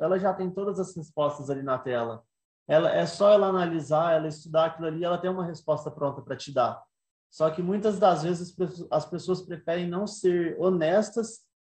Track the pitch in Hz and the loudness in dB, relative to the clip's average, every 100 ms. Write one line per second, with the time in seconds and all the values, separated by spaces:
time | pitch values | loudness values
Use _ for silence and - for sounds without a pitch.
0 | 160 190 196 185 185 180 202 185 185 - | 0 2 0 0 -4 -4 -4 -4 -6 -8
1 | 151 - 147 147 135 139 139 127 131 123 | -8 -2 -2 -2 -6 -6 -2 -4 -2 -2
2 | 117 113 - _ _ _ - 151 170 170 | -4 -6 -16 _ _ _ 2 4 4 2
3 | 170 - 202 208 196 185 175 165 131 151 | 0 2 6 6 6 2 0 -2 0 2
4 | 170 160 156 151 165 160 160 165 165 160 | 4 2 0 -6 -2 2 2 0 -6 -4
5 | 175 175 180 185 170 160 - 147 151 - | -2 -2 -2 -4 -6 -6 -2 -2 -4 -4
6 | 143 135 131 131 - 135 117 - - _ | -4 -4 -8 -10 -2 0 0 0 -14 _
7 | _ _ _ - 160 156 175 202 214 190 | _ _ _ -2 0 0 -2 0 0 4
8 | 202 165 160 175 180 - 175 - - 156 | 4 4 0 -2 -6 -6 -6 -6 -4 -2
9 | - 175 - 180 - 165 - 170 175 175 | -2 -6 -4 -4 -4 -10 -4 -4 -2 -4
10 | 208 - 185 175 165 - 180 185 156 190 | -6 0 2 2 0 0 0 2 4 2
11 | 214 - 220 - _ _ | 2 -2 -6 -10 _ _